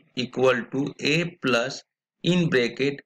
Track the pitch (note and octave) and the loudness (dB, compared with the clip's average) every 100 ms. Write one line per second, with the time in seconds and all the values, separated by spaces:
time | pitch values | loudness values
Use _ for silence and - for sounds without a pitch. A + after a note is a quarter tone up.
0 | _ - A#2+ B2+ B2+ B2 A2 C3 C#3+ - | _ -8 -6 2 2 2 -2 -4 -4 -4
1 | C#3 D#3 E3+ - C3 A#2+ B2+ - - _ | -2 0 -2 -4 0 0 0 -6 -16 _
2 | _ _ E3 F3+ D#3+ B2+ A#2 - C#3 C#3 | _ _ 0 2 2 2 0 0 -4 -4